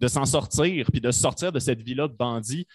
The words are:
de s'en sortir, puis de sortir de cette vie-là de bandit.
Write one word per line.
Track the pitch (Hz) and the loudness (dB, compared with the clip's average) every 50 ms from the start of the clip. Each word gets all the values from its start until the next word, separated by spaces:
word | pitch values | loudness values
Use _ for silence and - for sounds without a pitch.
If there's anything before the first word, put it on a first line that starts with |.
de | 123 | 0
s'en | 123 - 147 135 | 0 2 0 0
sortir, | - - 151 113 - - - 151 180 190 160 113 - | 2 2 0 0 0 0 2 2 2 2 2 0 2
puis | - 131 | 0 2
de | 113 123 | 2 2
sortir | 127 - - 143 - - 170 185 | 2 4 2 0 0 0 -4 -2
de | 170 165 | -2 0
cette | 135 139 123 113 | 0 0 -2 -2
vie-là | 113 120 127 135 151 151 | -4 -6 -4 -2 -2 -4
de | |
bandit. | 123 107 120 120 117 117 107 110 131 165 180 - | -2 -2 -2 -2 -2 -4 -4 -4 -6 -6 -8 -10